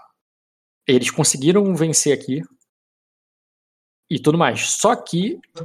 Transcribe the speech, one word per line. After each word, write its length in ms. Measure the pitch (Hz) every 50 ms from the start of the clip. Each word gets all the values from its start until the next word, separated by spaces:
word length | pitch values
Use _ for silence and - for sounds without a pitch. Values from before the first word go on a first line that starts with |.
| - _ _ _ _ _ _ _ _ _ _ _ _ _ _ _ _
Eles 240 | - 131 123 120 -
conseguiram 640 | - - 147 - - 139 131 156 180 208 202 190 180
vencer 380 | 147 165 160 151 - - 147 139
aqui 300 | 127 - - 131 156 - - _ _ _ _ _ _ _ _ _ _ _ _ _ _ _ _ _ _ _ _ _ _ _ _ _ _ _ _ _ _ _ -
e 80 | - 127
tudo 180 | 123 151 151 170
mais. 300 | 165 127 113 107 - -
Só 240 | - - - 208 254
que 460 | - - - - 170 185 233 349 - - _ _ 170